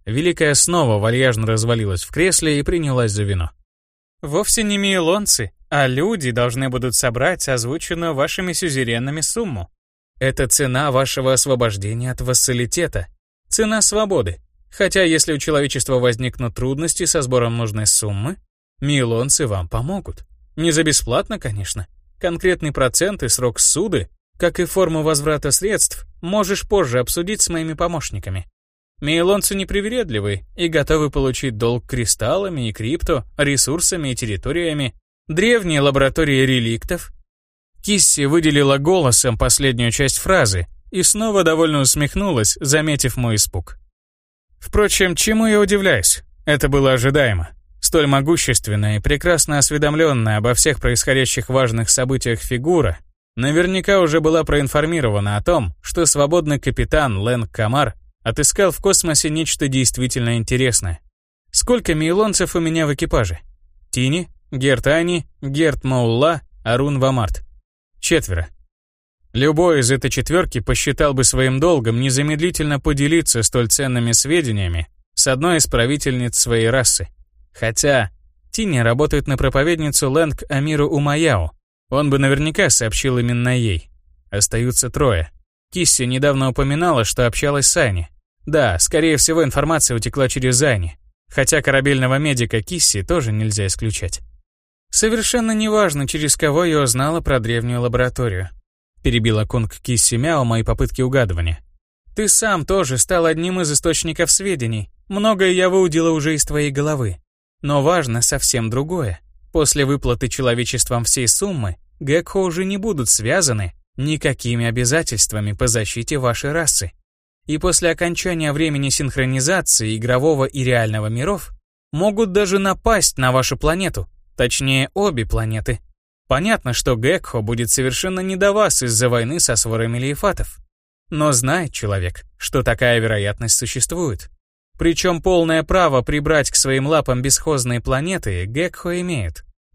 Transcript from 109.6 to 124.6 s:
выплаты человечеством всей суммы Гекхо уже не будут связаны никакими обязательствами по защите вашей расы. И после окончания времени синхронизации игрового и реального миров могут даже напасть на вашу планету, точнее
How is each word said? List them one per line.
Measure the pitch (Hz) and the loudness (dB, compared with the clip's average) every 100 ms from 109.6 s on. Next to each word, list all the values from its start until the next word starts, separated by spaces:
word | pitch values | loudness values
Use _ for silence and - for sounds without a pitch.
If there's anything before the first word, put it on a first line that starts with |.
| 143 147 135 | 2 2 2
выплаты | 143 127 120 123 | 0 0 -2 -2
человечеством | - 127 120 120 123 - 120 113 | 0 0 0 -2 -2 -2 0 0
всей | 139 117 | 2 2
суммы | - 202 160 98 87 _ - | 0 -2 -2 -4 -6 _ -8
Гекхо | 139 160 - 196 | 0 0 0 -2
уже | 185 165 190 | 0 -2 -2
не | 196 | -2
будут | 226 143 117 | -2 -2 0
связаны | - 110 165 147 107 92 - _ - | 0 0 2 0 0 -6 -10 _ -6
никакими | 143 151 151 123 120 117 117 | -4 -2 -2 -2 -2 -2 0
обязательствами | 117 123 156 160 110 - 107 104 | 0 0 0 0 -2 -2 -2 -4
по | 98 127 | -2 0
защите | 113 107 117 117 147 | 0 -2 -6 -4 -2
вашей | 123 110 143 | -2 -2 -4
расы. | 160 151 - 90 - _ _ _ _ - | -2 0 -2 -4 -10 _ _ _ _ -6
И | 151 | -2
после | 180 165 170 | 0 2 0
окончания | 160 175 170 185 170 151 | 0 -2 -2 -4 -2 -2
времени | 143 160 143 139 | 0 -2 0 -2
синхронизации | - 139 139 131 131 135 185 - - 110 110 | -2 -2 -2 0 0 0 0 0 0 0 -2
игрового | 120 127 156 143 131 | 0 2 2 2 0
и | 139 | -2
реального | 127 120 110 107 107 | 0 2 0 -2 -4
миров | 117 160 202 - - _ _ _ | -4 -4 -4 -8 -18 _ _ _
могут | 147 208 208 220 | -2 0 0 0
даже | 190 196 196 | 2 2 2
напасть | 196 180 226 214 - - | 0 0 2 2 2 2
на | 127 | 2
вашу | 127 127 131 | 2 0 0
планету, | 151 175 180 104 - - _ - | 0 0 -2 -4 -8 -14 _ -2
точнее | 123 - | -2 0